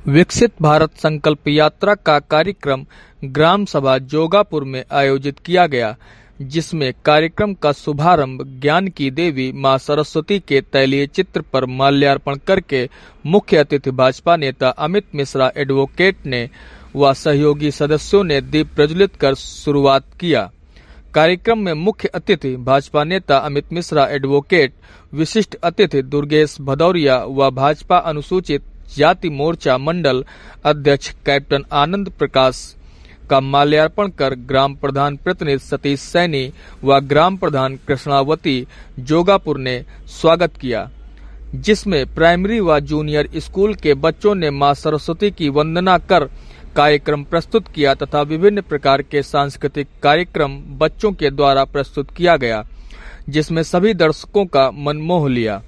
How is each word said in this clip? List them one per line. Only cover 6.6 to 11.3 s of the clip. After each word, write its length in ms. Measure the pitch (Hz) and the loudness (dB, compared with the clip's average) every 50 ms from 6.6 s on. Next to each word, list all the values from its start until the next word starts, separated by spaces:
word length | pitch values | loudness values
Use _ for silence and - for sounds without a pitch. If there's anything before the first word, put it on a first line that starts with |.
| 156 - - 160 143 127 123 _ _ | -6 -4 -6 -4 -4 -4 -6 _ _
कार्यक्रम 480 | 147 151 151 160 160 - - 208 208 196 | 2 4 4 2 0 -2 -4 -4 -4 -4
का 180 | - - 147 139 | -2 -2 -2 -2
शुभारंभ 720 | - - - 147 139 147 175 180 165 143 131 131 131 135 135 135 127 | -2 -6 -6 -4 0 2 4 4 4 2 -2 -4 -12 -14 -14 -14 -4
ज्ञान 280 | 131 143 151 175 196 190 | -2 0 0 0 0 -2
की 220 | 165 - 147 135 | -4 -4 -4 -4
देवी 400 | 131 143 170 175 147 131 131 131 131 | -2 -2 -2 -2 -2 -2 -4 -6 -6
मां 220 | 139 135 135 135 135 | -2 0 0 0 0
सरस्वती 600 | - - 147 147 151 - - 160 156 - 202 196 | 0 -2 -2 -2 -2 -2 -4 -6 -2 -2 -4 -4
के 200 | - - 143 135 131 _ - | -2 0 0 0 0 _ 0
तैलीय 340 | 139 135 135 135 139 143 | 0 2 2 2 -2 -2
चित्र 340 | 143 _ - 185 _ | -4 _ -4 -4 _